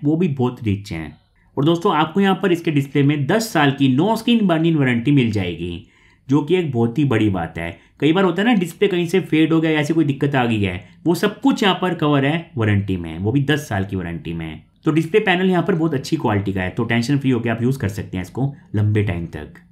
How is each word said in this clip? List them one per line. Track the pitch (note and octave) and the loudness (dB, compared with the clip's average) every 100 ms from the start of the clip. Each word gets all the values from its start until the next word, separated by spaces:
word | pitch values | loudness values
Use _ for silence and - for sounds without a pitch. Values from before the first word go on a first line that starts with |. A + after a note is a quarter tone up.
वो | C#3+ D#3+ | -2 0
भी | F3+ | 0
बहुत | C3 B2 B2 | 0 -2 -2
रिच | A2 G2 G2+ | -4 -4 -4
हैं। | E2 D#2 D#2 _ _ _ - | -10 -10 -14 _ _ _ -2
और | C#3 | 0
दोस्तों | E3+ G3+ D3+ | 2 2 2
आपको | D#3+ G3 | 0 2
यहाँ | G3 F#3+ | 2 2
पर | G3 | 0
इसके | E3+ E3+ | 0 0
डिस्प्ले | C#3+ C#3 D3 | -2 0 2
में | C#3 D3+ C3+ | 2 2 0
दस | A3 A3+ | 0 0
साल | E3 D3 | 2 2
की | C3+ C#3 B2+ | 2 2 4
no | G3 A3 | 2 0
skin | - A#3 | 2 2
burn-in | G3 D#3+ E3 D#3 | 2 2 2 2
वारंटी | C3+ A#2 A#2 | 2 2 2
मिल | C#3+ A2+ | 2 2
जाएगी, | G2+ F2+ E2 F2 E2+ - _ _ _ - | 0 -2 -4 -8 -10 -14 _ _ _ 0
जो | C#3+ | 0
कि | D3 F#3 | 2 0
एक | D#3+ | 0
बहुत | A#2 A#2 C3+ | 0 0 2
ही | C#3 | 2
बड़ी | A2 G#2+ | 2 2
बात | F#2 E2 E2 | 0 -4 -6
है। | E2+ - _ - | -8 -10 _ -2
कई | C#3+ | 2
बार | F3 | 2
होता | F#3+ E3+ | 2 2
है | A3 | 2
ना, | |
डिस्प्ले | A3 F3 - G3+ | 2 0 0 0
कहीं | F3 E3+ | 0 0
से | F#3+ | 0
फेड | - D#3 D#3 | 2 2 2
हो | D#3+ | 2
गया | D#3+ | 2
या | D#3 | 0
ऐसी | D3 | 0
कोई | E3 D3 | 0 0
दिक्कत | C#3 C#3+ C#3 | 0 0 0
आ | A#2+ | 0
गई | A2 | 0
है, | F#2+ F2+ - - D#3 | 0 -4 -12 -6 -2
वो | E3+ | 0
सब | D#4 - | 0 0
कुछ | C4+ - | 0 2
यहाँ | G3+ F3 | 0 0
पर | C#3+ | -2
कवर | E3 D3+ C#3+ C#3 | -2 0 2 2
है | E3 E3 B2 | -2 -4 -2
वारंटी | G#2+ G2+ G2+ F#2 | 0 0 0 -4
में, | E2 D#2+ | -6 -6
वो | G2+ | -2
भी | C#3 | 0
दस | C#3 D3 D3 | 0 -2 -2
साल | G2 F#2+ | -6 -4
की | F#2+ | -6
वारंटी | E2+ E2+ E2 | -6 -8 -8
में। | E2 E2 D#2 - _ C3+ | -8 -10 -12 -20 _ -2
तो | |
डिस्प्ले | D3+ D#3+ A3 | 0 2 0
पैनल | G#3 F3+ F#3+ | 2 2 2
यहाँ | F3+ | 2
पर | E3+ E3+ | 0 0
बहुत | D#3+ | 0
अच्छी | C3 - D3+ | -2 -2 -2
क्वालिटी | B2+ G2+ G2+ | 0 -2 -2
का | F#2+ | -4
है, | F2+ | -4
तो | G#2+ | -4
टेंशन | A2 A#2 A#2+ C#3+ | -2 0 0 0
फ्री | C3+ | 0
होकर | A#2+ A#2 | 0 0
आप | A#2 | -2
यूज़ | A#2+ C3+ | -2 -2
कर | G2 | -4
सकते | - - F#2 | -6 -8 -8
हैं | |
इसको | F2+ A2+ C#3 - - G#2 | -8 -4 -6 -6 -6 -2
लंबे | G#2 G#2+ | 2 2
टाइम | G2+ E2+ E2 | 0 -2 -6
तक। | D#2 D2 - - | -10 -14 -18 -20